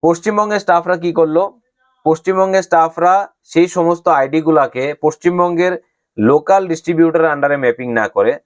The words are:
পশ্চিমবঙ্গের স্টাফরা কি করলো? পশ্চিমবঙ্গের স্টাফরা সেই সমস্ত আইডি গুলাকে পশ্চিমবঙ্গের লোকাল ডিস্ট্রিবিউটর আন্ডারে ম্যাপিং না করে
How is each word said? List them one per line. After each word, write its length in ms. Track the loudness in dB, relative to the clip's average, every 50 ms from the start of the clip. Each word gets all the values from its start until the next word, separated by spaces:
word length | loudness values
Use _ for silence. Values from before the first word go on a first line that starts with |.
পশ্চিমবঙ্গের 580 | 2 0 0 0 -2 -4 -2 -2 -2 -2 -2 -4
স্টাফরা 380 | 0 0 0 0 0 -2 -4
কি 160 | -2 -2 -4 0
করলো? 460 | 0 0 2 2 0 -2 -2 _ _ _ _ _ _ _ _ _ _ _
পশ্চিমবঙ্গের 580 | -2 -2 -2 _ -4 0 0 0 0 0 -2
স্টাফরা 720 | 0 0 2 2 2 0 -2 0 0 2 2 2 -2 -4 _ _ _
সেই 240 | _ 0 0 0
সমস্ত 400 | 0 0 -2 0 0 -2 0 _
আইডি 340 | 0 2 2 0 0 -2 -2
গুলাকে 520 | 0 2 2 2 0 0 -2 -6 -6 -6 -6 _
পশ্চিমবঙ্গের 840 | -4 -4 -4 _ -2 -2 0 0 -2 0 0 -2 -2 -2 -2 -6 _ _ _ _ _ _ _
লোকাল 500 | 0 2 2 2 2 2 2 2 2 2
ডিস্ট্রিবিউটর 580 | -2 -6 -6 _ -4 0 2 2 2 2 0 0
আন্ডারে 320 | 0 0 0 -2 -2 -2
ম্যাপিং 360 | 0 0 -2 -2 -2 -6 -4 -2
না 140 | -2 -2
করে 320 | -2 0 0 0 0 0 -4 _